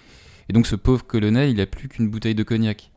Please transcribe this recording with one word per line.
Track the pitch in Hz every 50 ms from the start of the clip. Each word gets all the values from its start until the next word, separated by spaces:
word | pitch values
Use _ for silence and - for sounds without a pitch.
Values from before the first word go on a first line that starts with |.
| _ - - - - - - - _ -
Et |
donc | 101 113 226 -
ce | 110
pauvre | 98 - 127 127 117 -
colonel, | - - 110 104 104 110 127 147 143
il | 117 101
a | 95
plus | - - - 135 135
qu'une | - - 113 104
bouteille | 107 110 - 113 110
de | 110 110
cognac. | - 113 110 113 107 104 - - - _